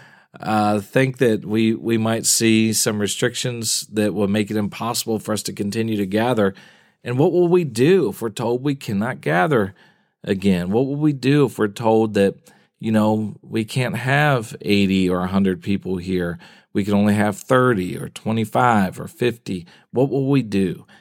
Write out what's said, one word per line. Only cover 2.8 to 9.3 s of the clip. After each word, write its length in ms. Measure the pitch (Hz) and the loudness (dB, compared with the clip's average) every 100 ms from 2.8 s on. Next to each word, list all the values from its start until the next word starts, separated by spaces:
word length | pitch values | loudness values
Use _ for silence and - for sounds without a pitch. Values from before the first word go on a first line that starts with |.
| 120 107 | -2 -2
restrictions 880 | 101 - 123 120 131 120 113 - - | -4 -2 -2 -2 -6 -6 -4 -6 -4
that 200 | 104 104 | -2 -2
will 140 | 90 101 | 0 0
make 240 | 107 104 | 0 0
it 60 | 107 | -2
impossible 640 | 101 - 113 113 117 107 | -4 -4 -6 -6 -4 -4
for 120 | - | -4
us 120 | 107 | -6
to 100 | - | -6
continue 420 | 98 101 110 113 107 | -6 -4 -4 -2 -2
to 100 | 95 | -2
gather. 480 | 104 120 113 98 - - _ _ _ | 0 0 2 0 -2 -14 _ _ _
And 140 | 123 123 | -4 2
what 140 | 175 | 2
will 160 | 175 175 | 4 4
we 160 | 180 | 2
do 460 | 156 110 135 190 117 | 0 2 4 4 2
if 120 | 101 | -4
we're 80 | 113 | -8
told 320 | 107 117 123 | -4 -2 -2
we 140 | 139 139 | -2 -4
cannot 460 | - 101 113 - | -4 -4 -4 -4
gather 520 | 151 | -2